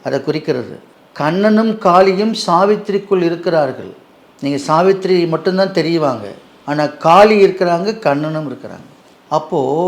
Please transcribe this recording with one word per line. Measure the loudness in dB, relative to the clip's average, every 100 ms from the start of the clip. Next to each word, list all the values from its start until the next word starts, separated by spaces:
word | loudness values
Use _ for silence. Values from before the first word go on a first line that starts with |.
அதை | -6 -4
குறிக்கிறது. | -4 -4 -4 -4 -6 -14 -20 _ _ -4
கண்ணனும் | -2 0 2 2 0 0
காளியும் | 4 6 4 2 -2 -4 0
சாவித்திரிக்குள் | 2 2 0 -2 -6 0 0
இருக்கிறார்கள். | 0 -2 -2 0 -2 -4 -14 -18 -20 _ _ _
நீங்க | -6 -4
சாவித்திரி | 0 2 2 2 0 0 0
மட்டும்தான் | -2 -2 0 0 0
தெரியுவாங்க, | 0 0 -2 -4 -8 -16 -20 -18 -6
ஆனா | -4 -4 -2
காளி | 4 6 6 6
இருக்கிறாங்க, | 4 4 0 0 -2 -4
கண்ணனும் | -2 -2 -2 -6 -8
இருக்கிறாங்க. | -10 -14 -18 -20 -20 _ _ _
அப்போ | -4 -2 -4 -2 -2